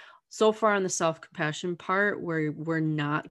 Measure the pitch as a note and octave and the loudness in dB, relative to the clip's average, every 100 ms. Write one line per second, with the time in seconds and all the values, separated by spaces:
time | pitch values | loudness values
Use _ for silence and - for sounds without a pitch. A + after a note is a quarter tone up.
0 | - - _ - A3 G#3+ A3 G3+ F#3 - | -20 -20 _ 2 2 4 2 2 0 0
1 | E3 D#3 - - D#3 D3+ F3+ E3+ - F#3+ | 0 -2 -10 -4 -4 -2 -6 -6 -2 2
2 | G#3 - F3 D#3+ D3+ D#3 D#3 D#3+ D#3 D3+ | 2 0 -2 -2 -2 -4 -2 0 0 0
3 | D3 D3+ - | 0 -2 -4